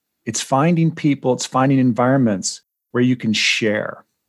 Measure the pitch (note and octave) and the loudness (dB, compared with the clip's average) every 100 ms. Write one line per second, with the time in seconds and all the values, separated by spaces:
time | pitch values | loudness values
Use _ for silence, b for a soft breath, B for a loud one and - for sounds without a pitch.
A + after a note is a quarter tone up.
0 | _ _ - A#2 - C3+ E3 E3+ E3 D#3+ | _ _ -10 -8 -2 0 2 2 0 0
1 | D3+ C3+ C3 B2 - C3 C3+ C3+ B2+ A2 | -2 0 -2 -2 -2 0 2 2 2 2
2 | B2 C3+ A#2+ F#2+ - - _ _ _ A#2+ | 2 2 2 0 -6 -10 _ _ _ 0
3 | B2+ B2+ A2 G#2+ - - A2 G#2 - - | 0 0 -2 -2 0 0 0 -2 -4 -10
4 | - _ | -18 _